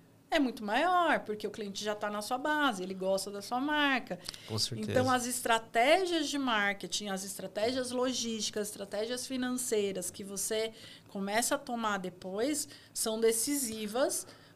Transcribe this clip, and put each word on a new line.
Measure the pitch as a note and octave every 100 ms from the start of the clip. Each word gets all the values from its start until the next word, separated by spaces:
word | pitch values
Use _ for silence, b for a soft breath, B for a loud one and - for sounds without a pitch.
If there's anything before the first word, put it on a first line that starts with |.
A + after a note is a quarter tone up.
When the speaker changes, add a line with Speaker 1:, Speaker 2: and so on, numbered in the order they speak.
| b - _
Speaker 1:
é | E4+
muito | C4 A3+
maior, | G#3 A3+ E4 F4+ E4 A#3
porque | G3 G#3+ G#3
o |
cliente | G3 G3+ G3
já | G#3+
tá | G#3 G#3
na | G#3
sua | G#3+ B3+
base, | D4 D4+ C#4+ G3+
ele | F#3
gosta | F#3+ F#3+ F#3+ G3
da | G3+
sua | G3+ B3
marca. | C#4 D4+ C#4+ C4 - G3+ B B -
Speaker 2:
Com | A2
certeza. | - A2 G#3+
Speaker 1:
Então, | G2+ B3+
as | B3+ A#3+
estratégias | B3 - A3+ - A#3 B3+ E4+ F#4 E4+ C#4+
de | C#4
marketing, | C4 A3 G3+ G3 F#3 - G#3
as | F#3+
estratégias | G3 - F#3+ G#3 G#3+ C4 B3
logísticas, | B3 B3+ A#3 A#3 A3+ G3+ - G#3
estratégias | - G3 G3+ A3+ B3 B3+
financeiras | C4 B3+ B3+ - A3 G3+ F#3+ F3+
que | -
você | G3 G3 - A3 A3 A3 B B -
começa | G3+ G3 G#3 A#3+ C#4+
a |
tomar | C#4 A#3+ A3 G3+
depois | F#3 F3+ F#3 F#3+ B3+ D4 - B B
são | - A#3 A3
decisivas | A3+ A3+ - C#4+ B3 A3 G#3+ A3+ D4+ - - b b